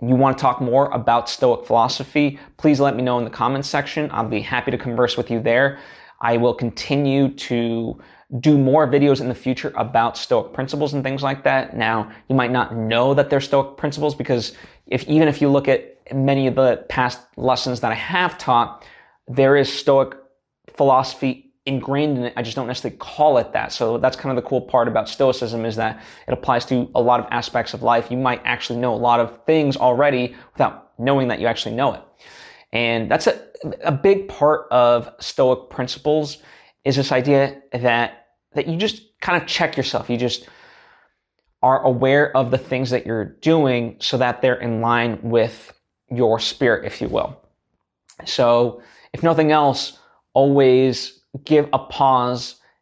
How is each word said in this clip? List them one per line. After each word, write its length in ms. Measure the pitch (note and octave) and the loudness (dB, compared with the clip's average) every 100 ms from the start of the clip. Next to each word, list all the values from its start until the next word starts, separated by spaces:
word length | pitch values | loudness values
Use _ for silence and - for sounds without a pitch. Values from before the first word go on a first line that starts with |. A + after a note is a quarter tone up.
you 140 | A#2+ B2+ | 0 2
want 220 | C3+ C3 | 2 2
to 40 | |
talk 200 | C3+ - | 0 0
more 280 | B2 C3 C#3+ | 0 2 2
about 380 | B2 A2+ A#2 - | 0 0 0 0
Stoic 360 | - B2+ A#2 - | 0 0 0 0
philosophy, 720 | A#2 A#2+ - C3 D3+ D3 C#3 - - | 2 2 -2 -4 0 0 -2 -16 0
please 220 | D#3 C#3 | 2 4
let 160 | C#3 G#2+ | 2 0
me 60 | |
know 160 | B2+ B2 | 0 -2
in 60 | |
the 80 | A2+ | -4
comments 380 | - A#2 C3+ C#3+ | -4 -2 -2 -4
section. 400 | C#3+ C#3+ - D3+ | -4 -4 -6 -6
I'll 160 | G2+ A2+ | -4 -4
be 140 | G#2+ | -4
happy 280 | G2+ B2 - | -4 -4 -4
to 80 | B2 | -6
converse 400 | B2+ A#2 A#2+ - | -4 0 0 -2
with 140 | A#2 | -4
you 80 | A#2 | -2
there. 400 | A#2 A#2+ C#3 C#3 - - - - | 0 2 2 -2 -18 -20 -20 -6
I 160 | A#2 A#2 | -2 2
will 160 | A#2+ | 2
continue 760 | A2+ A#2 - - C#3+ C#3 C#3 C3+ | 0 -4 -6 -4 -2 0 2 0
to 720 | C3+ - A#2+ A#2 A2+ A2+ - - _ - B2 | -2 -6 -4 -2 -4 -6 -10 -16 _ -12 -2
do 180 | D3+ D3 | 2 4
more 300 | C3+ D3+ C#3 | 4 4 4
videos 340 | C#3+ C#3+ C3+ | 2 2 2
in 80 | B2+ | -2
the 60 | A#2+ | -6
future 360 | C3 B2+ - - | -6 -6 -6 -6
about 420 | A2+ A#2+ A#2 - | -2 0 0 -2
Stoic 360 | - A#2+ - | -2 -2 -2
principles 400 | - C3+ D3 D3 | -6 -6 -4 -4
and 100 | C#3+ | -4
things 200 | C3+ C#3 | -4 -4
like 200 | C#3 C#3 C#3 | -4 -2 0
that. 300 | C3+ B2+ - | 0 -2 -4
Now, 340 | A2+ A2 G#2+ - - | -2 -2 -4 -10 -2
you 80 | C3 | 0
might 160 | A#2+ | 2
not 240 | B2+ - A2+ | 0 -2 -4
know 380 | A2 A#2 C3 | -2 2 2
that 160 | C#3 C#3+ | 2 2
they're 120 | C#3 | 0
Stoic 360 | C#3 C#3 C#3 - | 0 0 -2 -4
principles, 360 | D3 C#3+ D3 | -6 -4 -4
because 400 | C#3+ B2 B2 - - - _ - | -4 -2 -2 -4 -12 -20 _ -6
if, 200 | B2+ - | -6 0
even 200 | D3+ D#3+ | 2 2
if 140 | C#3+ | 2
you 80 | C#3+ | 2
look 180 | C#3 C#3 | 2 2
at 300 | C3 - - - | 0 -2 -20 -8
many 340 | C3+ C#3 C#3 C3 | -2 0 2 0
of 80 | B2+ | 2
the 300 | C3 - - | 2 2 -4
past 300 | - B2 - - - | -2 -2 -4 -16 -4
lessons 420 | B2+ B2 B2+ A#2+ | 0 0 -2 -4
that 120 | A2+ | -4
I 40 | A2+ | -4
have 420 | - F3+ F3+ - | -4 -2 -2 -2
taught, 480 | - A#2+ A#2 - - - _ _ - | 0 2 0 -6 -20 -20 _ _ -6
there 280 | B2 C3+ C#3+ | 2 4 4
is 160 | C#3 | 2
Stoic 440 | - - C3+ C3 - - _ _ _ _ - | -2 2 2 2 -4 -20 _ _ _ _ 0
philosophy 640 | C#3 C3 C3 - C3+ B2+ _ _ - | 4 4 2 -4 -4 -6 _ _ -6
ingrained 520 | C3+ - C#3 D3+ C3 | -6 -2 -2 0 -2
in 80 | A#2+ | -4
it. 80 | A#2+ | -6
I 60 | |
just 160 | A2+ B2 | -8 -6
don't 100 | A#2+ | -8
necessarily 300 | B2+ A#2 - | -6 -8 -10
call 400 | - - D3+ B2+ | -10 0 2 2
it 160 | - | 0
that. 180 | - A2+ | -4 -6
So 260 | - A2+ A#2+ | -4 -2 0
that's 200 | B2+ - | -2 -2
kind 200 | C#3 B2 | -6 -4
of 60 | |
the 60 | - | -2
cool 100 | C3 | -4
part 300 | - B2+ A#2+ | 0 0 0
about 180 | A#2 G#2+ | -2 -4
Stoicism, 560 | - C3+ B2 A#2 A2+ | 0 0 0 -4 -6
is 140 | A2+ A2 | -6 -4
that 260 | A2 G#2+ - - - | -6 -6 -18 -14 -8
it 60 | |
applies 320 | B2+ - B2 - | -4 0 -2 0
to 260 | B2+ - | -2 -2
a 80 | B2+ | 0
lot 200 | A#2+ A#2+ | 2 2
of 60 | A2 | 0
aspects 420 | A#2 - A#2+ A2+ | -6 -4 -6 -6
of 100 | - | -4
life. 280 | A#2 A#2 - | 0 0 0
You 60 | B2 | -4
might 240 | C3 B2 | -2 -2
actually 360 | - A#2+ - A#2+ | -4 -6 -6 -4
know 140 | B2 | -2
a 40 | A2 | 0
lot 240 | A#2+ A#2+ | 2 2
of 240 | A2+ - - | 0 -4 0
things 320 | D#3+ C#3+ C3+ | 2 2 2
already 580 | B2+ B2 D3 B2+ B2 - - | 2 4 2 0 -2 -8 -10
without 400 | - B2 - - - | -2 -2 -4 -18 -4
knowing 300 | B2 C#3 B2 | 0 2 0
that 100 | G#2 | -2
you 80 | A2+ | -2
actually 280 | A2 A2 A2+ | -2 -6 -2
know 180 | C3+ | -2
it. 80 | - - _ - - - - _ | -4 -12 _ -20 -20 -20 -20 _
And 360 | A#2 A#2 A#2 A2 | -2 0 -2 0
that's 180 | E3 - | 0 0
a, 140 | - - - D#3 - | -2 -8 -14 -12 -8
a 120 | D#3+ | -4
big 340 | C#3 G3 G3 G3 | 0 2 2 -2
part 400 | - D3 D3+ - | 0 2 2 2
of 380 | B2 A#2+ A#2+ A2 - | 4 4 4 0 -14
Stoic 500 | - - C3 B2+ - | -8 0 2 2 -4
principles, 680 | - B2+ - D3+ D#3 D3 - - - _ _ | -8 -8 -4 -2 0 -2 -10 -20 -20 _ _
is 140 | C#3 C3+ | -2 0
this 160 | C#3 | 0
idea 480 | D#3+ D3 C#3 C3+ - _ | 0 2 2 2 -4 _
that, 560 | B2 A#2+ A#2 A#2 - _ _ _ - | -2 0 2 -2 -6 _ _ _ -6
that 120 | E3+ | -4
you 80 | E3 | -2
just 420 | G#3+ - _ - | -4 -6 _ -10
kind 200 | - F3 | -4 -2
of 60 | E3 | -2
check 300 | - E3 - | -2 -2 -2
yourself. 320 | B2 A#2 - | -4 -4 -4
You 80 | A#2+ | -2
just 320 | B2 - - - - _ _ _ _ _ _ _ _ _ | -2 -4 -12 -20 -20 _ _ _ _ _ _ _ _ _
are 200 | B2+ C3 | 2 2
aware 520 | C3+ B2 C3 C#3+ D3+ C3 | 2 2 4 4 4 2
of 160 | A#2+ | 0
the 60 | C3 | -2
things 320 | - B2+ B2+ | -2 -4 -2
that 160 | B2 - | -4 -2
you're 180 | A2+ G2+ - | -4 -4 -4
doing 560 | D#3+ D#3+ C3+ B2 A#2 - | 2 4 4 0 -4 -6
so 160 | - B2 | -4 0
that 240 | B2 A#2+ | 0 0
they're 180 | C3 B2 | 0 0
in 220 | A#2 A2 | -2 -2
line 360 | A#2 A#2+ A#2 G#2+ | 0 0 0 -4
with 500 | A#2+ A#2 A2+ - - - _ _ - | 0 2 2 -4 -20 -20 _ _ -8
your 300 | A#2+ A#2 A#2 | 0 0 0
spirit, 420 | - - B2+ G#2+ | -2 0 2 2
if 180 | G2+ - | -2 -8
you 60 | - | -4
will. 340 | - - - _ _ _ _ _ _ _ - - | -4 -6 -10 _ _ _ _ _ _ _ -18 -6
So 560 | - A#2+ A#2+ A#2+ - - _ _ | 0 4 4 2 -4 -18 _ _
if 100 | - | -2
nothing 300 | E3 D#3 D#3 | 0 2 4
else, 440 | D3+ C#3+ - - - _ _ _ | 4 2 0 -6 -14 _ _ _
always 880 | C3+ C#3+ C#3 C3 B2+ C3 A#2+ - _ _ C#3 - | 2 4 6 6 6 4 0 -8 _ _ -10 2
give 220 | D3+ C#3+ | 2 2
a 60 | C3 | -2
pause 760 | - - C3+ B2+ B2 B2 - - _ _ | -4 0 4 4 2 -4 -8 -18 _ _